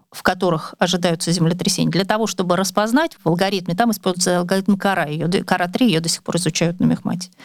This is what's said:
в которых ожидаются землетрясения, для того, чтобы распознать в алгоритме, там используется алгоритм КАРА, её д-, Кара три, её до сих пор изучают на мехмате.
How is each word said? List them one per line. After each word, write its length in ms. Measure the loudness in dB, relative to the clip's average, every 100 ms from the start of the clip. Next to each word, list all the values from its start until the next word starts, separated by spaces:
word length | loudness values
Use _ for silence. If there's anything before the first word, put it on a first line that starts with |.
| _
в 100 | -4
которых 540 | -2 0 0 0 -4 -2
ожидаются 540 | 0 2 0 0 0
землетрясения, 580 | 2 2 2 0 0 0
для 160 | 0 0
того, 220 | 0 0
чтобы 280 | -2 0 0
распознать 600 | 0 0 2 2 0 -2
в 40 | -2
алгоритме, 460 | 0 0 -2 -2
там 160 | 0 0
используется 480 | 0 -2 0 0 0
алгоритм 380 | 0 0 2 0
КАРА, 340 | 0 0 -2
её 180 | -2 0
д-, 160 | 0
Кара 240 | 0 0 0
три, 200 | 0 2
её 140 | 2
до 60 | 0
сих 140 | -4
пор 140 | -4 -4
изучают 440 | -2 0 0 2
на 60 | 0
мехмате. 460 | 0 -2 -6 -8 _